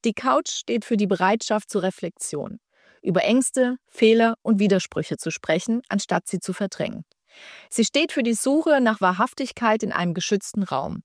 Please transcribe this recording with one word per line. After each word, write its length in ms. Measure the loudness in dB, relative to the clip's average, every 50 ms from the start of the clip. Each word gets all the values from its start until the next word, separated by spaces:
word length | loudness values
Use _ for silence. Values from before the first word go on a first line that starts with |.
| 0
Die 80 | -2 -2
Couch 360 | 0 0 2 2 2 0 -2
steht 360 | -8 -10 -6 -4 -4 -4 -2
für 100 | -2 0
die 120 | 0 2 0
Bereitschaft 640 | 2 2 2 2 2 0 0 -2 -2 -2 -2 -2
zur 140 | -4 -2 -2
Reflexion, 760 | -2 -4 -4 -10 -10 -10 _ -10 -8 -8 -8 -8 -8 -12 -16 _ _ _ _ _ _ _ _
über 220 | -4 -2 0 0 2
Ängste, 540 | 2 2 2 2 0 0 0 0 0 0 -4 _ _
Fehler 460 | _ 4 6 6 6 6 6 4 2 _
und 180 | _ 0 2 4
Widersprüche 580 | 4 4 4 2 0 -2 -6 -8 -6 -6 -6 -6
zu 140 | -4 -6
sprechen, 500 | -6 -6 -2 -2 -2 0 0 -2 -4 -4 -4 _
anstatt 380 | -4 -4 -2 -2 -2 -2 -2 -4
sie 120 | -6 -6
zu 140 | -4 -6 -6
verdrängen. 500 | -4 -4 -6 -4 -6 -6 -6 -6 -10 -14 _ _ _ _ _ _ -20 -20 -20 -20 -20 -18 _
Sie 140 | 0 0 0
steht 300 | 2 _ 0 0 0 0
für 100 | -2 0
die 120 | 0 0
Suche 440 | 0 0 2 2 2 4 4 4 4
nach 220 | 4 2 2 4
Wahrhaftigkeit 840 | 2 2 2 2 0 -2 -2 -6 -8 -8 -6 -2 0 2 2 2 0
in 80 | -4
einem 220 | -2 -2 -2 -2 -2
geschützten 500 | -4 -2 0 0 0 -2 -4 -4 -4 -4
Raum. 400 | -2 -2 -4 -4 -4 -8 -10 -12